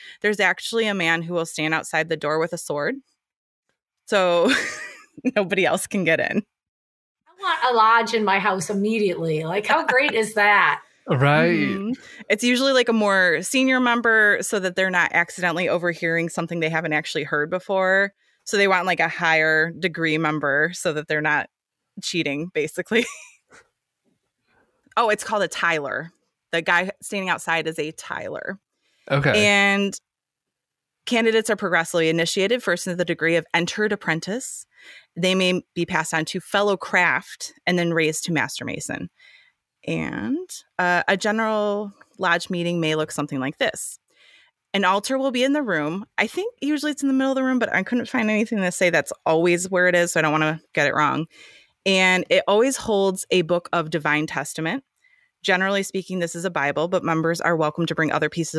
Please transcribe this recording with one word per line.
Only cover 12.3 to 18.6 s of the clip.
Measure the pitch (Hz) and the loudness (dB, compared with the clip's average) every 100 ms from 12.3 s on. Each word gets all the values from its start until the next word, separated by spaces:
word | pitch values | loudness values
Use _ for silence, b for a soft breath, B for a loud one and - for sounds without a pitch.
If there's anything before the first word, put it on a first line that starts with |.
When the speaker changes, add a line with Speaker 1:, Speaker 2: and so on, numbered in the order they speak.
| 214 | 0
Speaker 1:
usually, | 240 247 269 | 2 2 2
like, | 262 240 | 2 2
a | |
more | 226 208 196 180 156 | 2 2 4 4 2
senior | 190 269 262 262 | 0 2 2 2
member | 247 240 233 220 208 202 | 2 2 4 4 4 2
so | - 214 | 0 -2
that | 185 180 | -2 0
they're | 190 | 0
not | 185 170 | 2 2
accidentally | - 170 - 180 165 175 | 0 -2 -2 -2 -2 0
overhearing | 170 175 165 170 165 170 | 0 -2 -2 -2 -2 -2
something | - 170 170 | -4 -6 -2
they | 156 | -2
haven't | 160 165 | -2 -2
actually | 151 160 160 | -2 -4 -6
heard | 139 151 147 | -4 -4 -2
before. | 185 - 190 185 190 196 - _ _ | -6 -4 -2 2 2 0 -4 _ _
So | - | -4
they | 208 | 2